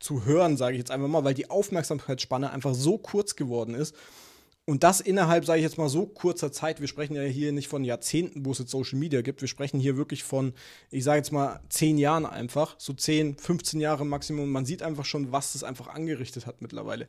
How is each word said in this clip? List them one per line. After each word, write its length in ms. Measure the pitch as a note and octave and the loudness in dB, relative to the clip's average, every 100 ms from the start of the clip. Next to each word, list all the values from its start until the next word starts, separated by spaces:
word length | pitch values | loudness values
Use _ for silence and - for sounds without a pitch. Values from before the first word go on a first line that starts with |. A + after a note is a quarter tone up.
zu 240 | - C#3+ | -6 -2
hören, 320 | G#2+ D#3 F3 C#3 | 4 6 6 4
sage 160 | B2+ | 0
ich 40 | B2+ | -2
jetzt 120 | B2 | -4
einfach 160 | C3 C#3 | -2 0
mal, 160 | D#3+ | 2
weil 120 | C#3 | 2
die 160 | C3+ - | 0 0
Aufmerksamkeitsspanne 1000 | F#3 G3+ F3+ D3 D3 - B2+ - B2+ C3+ | 0 0 0 -2 -4 -4 -6 -2 -2 -2
einfach 240 | C3+ C#3 | -2 -2
so 240 | B2 C#3+ G#3+ | 0 2 0
kurz 380 | - G3+ G3+ - | 0 -2 -2 -2
geworden 380 | C3+ A#2+ A2+ | -2 -2 -2
ist. 200 | A#2 D3+ - - - - - _ _ | -4 -6 -8 -20 -20 -20 -20 _ _
Und 200 | - C#3 | -2 6
das 160 | E3+ F#3 | 8 6
innerhalb, 460 | F#3+ G3 E3 E3+ E3+ | 4 4 6 6 6
sag 100 | D#3+ | 4
ich 60 | |
jetzt 160 | D#3 E3 | 4 2
mal, 100 | D3+ | 0
so 160 | D3 | 2
kurzer 480 | G3+ - F3+ E3+ D3 | 0 0 0 0 -2
Zeit. 300 | - D#3+ D#3 | -2 -4 -4
Wir 60 | C#3+ | -6
sprechen 260 | - D3 D3 | -6 -4 -2
ja 60 | |
hier 300 | C#3 C3+ D3 | -2 0 0
nicht 160 | C#3+ C3+ | -2 -2
von 160 | C#3+ | -2
Jahrzehnten, 600 | B2+ A#2 - D#3 F3 D3 | -2 -2 0 0 0 -2
wo 80 | C3+ | -4
es 60 | B2+ | -4
jetzt 120 | B2 | -2
Social 280 | C3+ B2+ C3+ | -4 -2 -2
Media 240 | E3 C3+ | 0 0
gibt. 180 | B2 C#3 | 0 -4
Wir 80 | C3 | -6
sprechen 320 | - C#3 C#3 | -6 -2 0
hier 160 | C3+ C3 | 2 2
wirklich 280 | D3 C#3 | -2 -4
von, 280 | - C3+ C3+ B2 - - - | -4 -2 -2 -4 -14 -20 -10
ich 140 | C3+ | -2
sag 120 | B2+ D3 | 2 2
jetzt 160 | C#3 | 2
mal, 280 | D3 C#3 G2 - | 0 -2 -4 -6
zehn 260 | - D#3 D3+ | 0 4 4
Jahren 300 | C#3+ D#3+ D3 | 4 2 0
einfach. 480 | - A#2+ C#3+ D3+ - | -6 -4 0 -2 -2
So 160 | - | -10
zehn, 460 | C#3 - D#3 D3+ C#3+ | -4 0 2 2 -2
fünfzehn 420 | - F3 - D#3 | -2 -2 -2 -2
Jahre 240 | D3+ D3 | 0 0
Maximum. 480 | D3 C#3+ - D3+ C#3+ | -2 -4 -4 -4 -2
Man 140 | C3+ C3 | -2 -2
sieht 160 | D#3 | -4
einfach 240 | E3 D3 C3+ | -4 -6 -4
schon, 260 | D3+ C3+ | -4 -2
was 220 | C#3 - | -2 -2
das 100 | C3+ | -6
einfach 240 | C3 B2 A#2 | -8 -10 -12
angerichtet 580 | D3 D#3+ C#3 A#2+ B2+ A#2 | -8 -4 -4 -6 -10 -12
hat 140 | - | -12
mittlerweile. 460 | A#2 A2+ A2 A2 | -12 -10 -8 -8